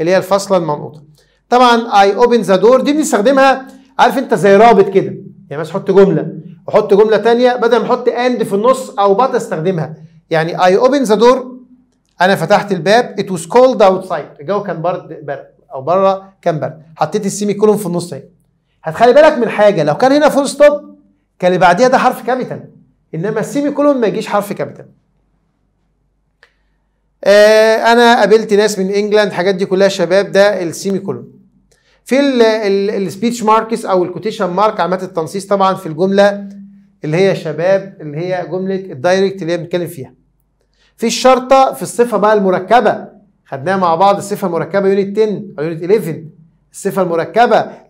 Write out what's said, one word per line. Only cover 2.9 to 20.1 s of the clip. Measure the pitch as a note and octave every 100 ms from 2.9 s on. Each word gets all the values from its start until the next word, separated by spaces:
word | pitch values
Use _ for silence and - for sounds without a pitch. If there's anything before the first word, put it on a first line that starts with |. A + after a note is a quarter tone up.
بنستخدمها، | D4 D4 - G#3 C#4 C4+ C4 - - _ -
عارف | A#3 A3+
أنت، | B3
زي | G3+ G3 G3
رابط | A#3 G3+ G3
كده. | F#3+ D#3+ - - - -
يعني | C#3+
مثلًا | D#3
حط | F#3+ -
جملة، | F#3 F#3 D3+ D3+ - - - -
وحط | G3+ G#3
جملة | G3+ A3 G#3
تانية، | A3+ A#3 B3 B3
بدل | A#3 A#3+
ما |
أحط | G#3 A#3+ B3
and | A#3+ B3+ A#3
في | A3
النص | G3 A#3 B3+ -
أو | - G3+ F#3+
but | F#3
أستخدمها. | A#3+ - E3 E3 F3 C3+ - - _ -
يعني | D#3+ E3 -
I | F#3 G3
open | B3+ C#4+ A3
the | G#3+
door، | A#3+ C4 B3+ - - _ _ _ _ -
أنا | F3+ F#3
فتحت | E3 G#3 G3+
الباب، | F#3 E3 A3+ A#3+ -
it | F#3+
was | F3+
cold | - A#3+ B3+ A3
outside، | G3 F#3+ - E3 C#3 -
الجو | D3 G3+
كان | G3 D#3+
برد، | E3+ F3+ C3+ D#3+ C#3
برد، | C3+ - _ _
أو | C#3
بره | C3 F#3 F#3+ F#3+ F#3+ _
كان | F3 D#3
برد. | C3 - - -
حطيت | D#3 G#3+ G3+
السيمي | G3 G#3
كولون | G3 G#3+ G#3
في | F3
النص | F3 E3+
اهي. | C3+ - _ _ _ _ _
هتخلي | - D#3+ B3
بالك | B3+ D#4 A#3+
من | A3
حاجة، | - G#3 E3+
لو | D3 D3
كان | B3+